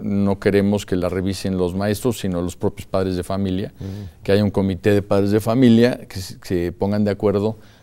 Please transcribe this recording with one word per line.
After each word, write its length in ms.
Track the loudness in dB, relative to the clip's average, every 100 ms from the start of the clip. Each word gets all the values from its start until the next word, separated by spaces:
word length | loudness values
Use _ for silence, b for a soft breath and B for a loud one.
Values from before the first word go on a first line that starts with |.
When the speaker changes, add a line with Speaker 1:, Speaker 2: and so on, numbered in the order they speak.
Speaker 1:
no 360 | -4 0 0 0
queremos 460 | 0 2 2 0
que 120 | -2 -2
la 120 | -2
revisen 480 | -2 -4 -4 -4 -2
los 180 | -2
maestros, 440 | -2 -2 -2 -2 -4
sino 240 | -4 -4
los 140 | -4 -4
propios 300 | -6 -6 -6
padres 300 | -4 -2 -4
de 60 |
familia, 500 | -4 -4 -2 -4 -6 -10
Speaker 2:
Ujú. 280 | -12 -12 -14 -10
Speaker 1:
que 100 | 0
haya 120 | 2
un 60 | 4
comité 420 | 2 0 0 2
de 80 | 2
padres 300 | 2 2 4
de 100 | 2
familia, 600 | 2 4 6 8 4 0 -8
que 120 | -12
se, 160 | -12 -14
se 300 | -6 -4 -2
pongan 320 | -4 -2 0
de 60 | 0
acuerdo 440 | 0 0 2 0 -4 b b